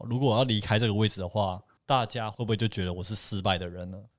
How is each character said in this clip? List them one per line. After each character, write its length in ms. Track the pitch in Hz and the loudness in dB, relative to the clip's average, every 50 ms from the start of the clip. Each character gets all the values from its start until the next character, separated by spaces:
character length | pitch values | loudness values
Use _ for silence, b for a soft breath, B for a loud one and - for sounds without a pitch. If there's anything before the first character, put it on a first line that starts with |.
| - | -6
如 120 | 117 117 127 | -4 -2 2
果 120 | 139 127 | 2 4
我 60 | 107 | 4
要 60 | 117 135 | 4 4
离 180 | 123 110 104 | 2 2 0
开 160 | - - 110 | 2 2 2
这 80 | 110 120 | 4 4
个 80 | 110 101 | 2 2
位 160 | 107 107 104 | 4 2 2
置 100 | - 98 | 2 -2
的 80 | 92 | -6
话， 320 | 87 - 107 101 92 92 92 - b b b _ | -4 -2 0 0 0 -2 -6 -10 b b b _
大 180 | - 139 127 113 | 0 2 2 2
家 240 | - - 120 110 107 | 0 -4 -6 -6 -6
会 160 | - - 120 | -6 -6 -2
不 0 | |
会 100 | 107 113 | 0 0
就 120 | 101 113 | 2 0
觉 180 | 104 - 104 92 | 0 0 -2 -4
得 80 | 90 87 | -4 -4
我 80 | 90 | -6
是 140 | 87 92 107 | -6 -4 -2
失 260 | - - - 107 98 | -2 -2 -2 -2 -2
败 160 | 95 101 92 | 0 2 0
的 100 | 87 90 | 0 0
人 220 | 87 87 90 90 92 | -6 -8 -8 -10 -10
呢？ 80 | 92 101 104 - _ | -10 -12 -16 -20 _